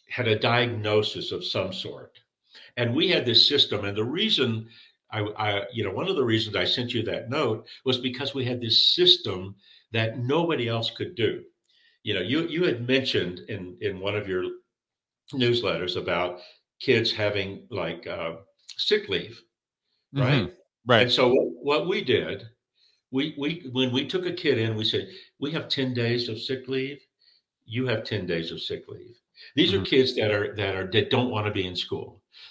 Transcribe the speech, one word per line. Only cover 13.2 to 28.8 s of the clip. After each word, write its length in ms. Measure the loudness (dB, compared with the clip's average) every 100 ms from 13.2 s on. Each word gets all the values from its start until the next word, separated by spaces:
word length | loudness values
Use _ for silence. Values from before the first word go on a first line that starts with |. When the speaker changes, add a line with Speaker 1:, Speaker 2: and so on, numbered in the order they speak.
| -2 -6 -10
Speaker 1:
in, 300 | -10 -10 -6
in 220 | -6 -4
one 160 | -2 -2
of 100 | -2
your 160 | -2 -4 -8 _ _ _ _ _ _ -10
newsletters 640 | 0 2 2 0 -2 -2 -4
about 460 | -2 0 0 -4 -14 -20 _ _
kids 300 | 2 2 2
having, 560 | 0 0 0 -4 -8 -10
like, 360 | -6 -6 -8 -10
uh, 300 | -6 -6 -8 -16 _ -14 -6
sick 300 | 0 0 0
leave, 320 | -4 -4 -14 _ _ _ _ _ _ _
right? 300 | 0 4 4
Speaker 2:
Mm-hmm. 100 | 2 -6 _ _ 6
Right. 160 | 6
Speaker 1:
And 100 | 8
so 220 | 6 6
what, 140 | 6 2 -2
what 240 | 0 0 2
we 160 | -2
did, 440 | 2 2 2 -6 -12 _ _ _ _ _ _
we, 220 | -2 -2 -4
we, 300 | -4 -4 -4
when 200 | 0 2
we 140 | 2 0
took 200 | -2 -2
a 60 |
kid 260 | 0 2 2
in, 200 | 2 0
we 80 | 0
said, 240 | -2 -4 -12 -20 _
"We 120 | -4
have 160 | -4 -4
ten 260 | -2 0
days 360 | 0 0 0 -2
of 100 | -6
sick 280 | -6 -6 -4
leave. 340 | -4 -4 -8 _ _ _ _ _ _ -8
You 220 | -4 -2
have 160 | -2
ten 240 | -2 -4 -2
days 240 | -2 -4
of 100 | -8
sick 260 | -8 -8